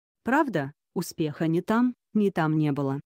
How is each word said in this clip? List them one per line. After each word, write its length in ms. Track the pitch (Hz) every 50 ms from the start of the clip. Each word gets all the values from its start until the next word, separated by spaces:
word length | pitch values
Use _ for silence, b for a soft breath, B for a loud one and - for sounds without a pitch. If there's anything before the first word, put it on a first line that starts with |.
| _ _ _ _ -
Правда, 480 | 226 247 302 330 269 190 156 139 139 - _ _ _ -
успеха 520 | 190 170 - - - 160 151 143 - 170
ни 140 | 160 160 175
там, 340 | 180 - 220 233 247 254 240 _ _ _ -
ни 160 | 214 202 196
там 280 | 190 180 160 156 156 156
не 140 | 156 147 143
было. 280 | 143 143 135 135 143 - _